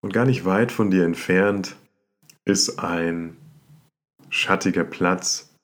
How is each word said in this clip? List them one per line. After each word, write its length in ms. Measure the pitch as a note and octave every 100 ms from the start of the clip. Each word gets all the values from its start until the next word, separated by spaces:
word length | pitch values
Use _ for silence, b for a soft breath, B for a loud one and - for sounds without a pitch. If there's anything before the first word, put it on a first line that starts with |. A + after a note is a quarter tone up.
Und 100 | G2+
gar 120 | G#2
nicht 200 | B2+ C3
weit 280 | F#2 F#2+ A#2+
von 180 | - G#2+
dir 140 | F#2
entfernt 720 | E2+ E2+ - F#2 G2+ G2+ F#2 - _ _ _ _ _ _
ist 340 | - G2 - -
ein 580 | F2 E2+ E2+ E2+ E2 - - - _ - _ _ _ _ -
schattiger 540 | - - F#2+ F#2+ F2
Platz 720 | E2 - F2 F#2 - - - _